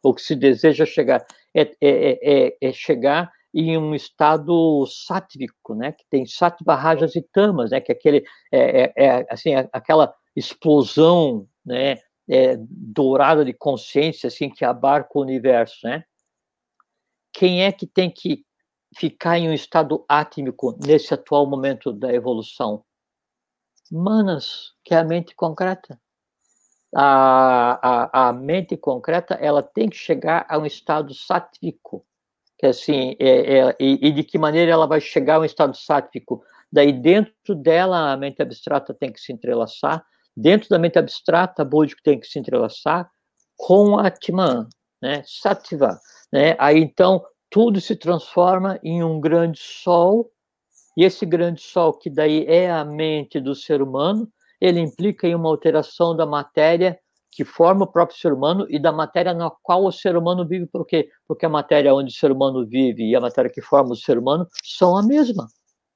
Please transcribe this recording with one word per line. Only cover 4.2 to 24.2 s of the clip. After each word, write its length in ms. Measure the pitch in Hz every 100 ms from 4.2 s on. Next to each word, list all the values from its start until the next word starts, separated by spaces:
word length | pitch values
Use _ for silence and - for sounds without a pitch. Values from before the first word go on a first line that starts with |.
| 151 156 147 170 160 147 131
sátrico, 880 | - - 185 - 135 151 _ -
né, 180 | 110 135
que 120 | - -
tem 180 | 135 123
sattva, 480 | - 175 175 160
rajas 400 | 135 156 151 160
e 80 | 170
tamas, 480 | - - 208 165 113
né, 100 | 131
que 120 | -
é 20 |
aquele, 300 | 123 151 147 - _ -
é, 300 | 135 127 131
é, 100 | 127 -
é, 300 | 135 127 123
assim, 260 | 113 165
é 140 | 135 127
aquela 420 | 123 - 156 147 - _ 139
explosão, 1120 | - - 160 147 117 151 160 175 147 110 98 _
né, 340 | - 127 139 127 _ _ -
é, 280 | 131 131 120
dourada 840 | 113 - 110 127 135 143 143 156
de 80 | 131
consciência, 760 | - 147 127 - 139 156 - 131
assim, 200 | - 143
que 160 | -
abarca 540 | 127 120 135 143 - 143
o 40 |
universo, 560 | 135 131 127 120 113 -
né? 200 | 113 156 - _ _ _ _ _ _ _ _ _ _ _ _
Quem 320 | - 180 180
é 80 | 196
que 140 | 190 175
tem 240 | - 180
que 340 | - 180 143 _ _ _ _ _ -
ficar 420 | 160 - 170 170
em 100 | 165
um 40 |
estado 520 | 147 - 165 143 - -
átmico 680 | 147 151 - 131 - 123 104
nesse 280 | 127 151 -
atual 340 | 139 - 147 139
momento 460 | 135 139 131 139
da 200 | 104 127
evolução? 720 | 120 127 113 107 - 113 107 _ _ _ _ _ _ _ _ _ _ -
Manas, 800 | 165 190 220